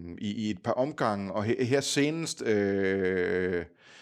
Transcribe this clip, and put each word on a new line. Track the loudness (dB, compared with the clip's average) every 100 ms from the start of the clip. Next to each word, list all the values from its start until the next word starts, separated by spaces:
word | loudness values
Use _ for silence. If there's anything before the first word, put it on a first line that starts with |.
| -12 -8
i, | -6 -4 -4
i |
et | -2
par | -2
omgange, | 0 0 0 0 0 -2
og | -2 0
he-, | 0
her | 2 2
senest, | 2 2 2 0 -6 -4
øh, | 0 2 2 2 2 2 2 2 2 0 0 -2 -4 _ -20 -20